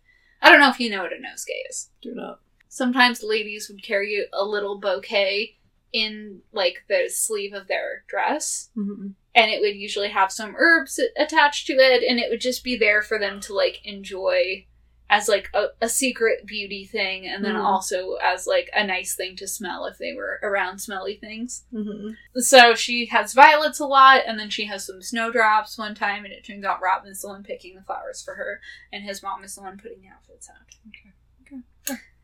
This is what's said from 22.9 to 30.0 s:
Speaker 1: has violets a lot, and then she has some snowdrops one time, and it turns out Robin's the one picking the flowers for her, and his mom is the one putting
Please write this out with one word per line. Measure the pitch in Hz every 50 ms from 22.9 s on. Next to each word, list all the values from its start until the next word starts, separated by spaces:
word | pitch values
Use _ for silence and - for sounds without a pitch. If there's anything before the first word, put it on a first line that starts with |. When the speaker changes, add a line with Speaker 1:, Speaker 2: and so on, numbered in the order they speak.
| 240 240 233
Speaker 1:
has | 226 233 226 226 208 -
violets | 247 285 311 302 302 311 302 - -
a | 302
lot, | 269 277 269 269 269 269 262 -
and | 226 226
then | 214 214 208
she | - - 214
has | 208 202 196 -
some | - 190 185
snowdrops | 180 - - 233 226 233 226 233 220 214 214 214 214 - - -
one | 220 208 214
time, | - 226 202 202 208 208
and | 196 -
it | - -
turns | - 202 202 196
out | 190 180 180 185
Robin's | 185 185 185 196 202 196 - -
the | 202
one | 196 196 202
picking | 208 208 196 - 180 185
the | 190 190
flowers | - - - - - - -
for | - - 185
her, | 202 190 208 143 - - - - - - _ -
and | 202 202
his | 202 196 196 196
mom | 196 190 196 196
is | 196 -
the | 196 196
one | 190 190 202
putting | - - 190 190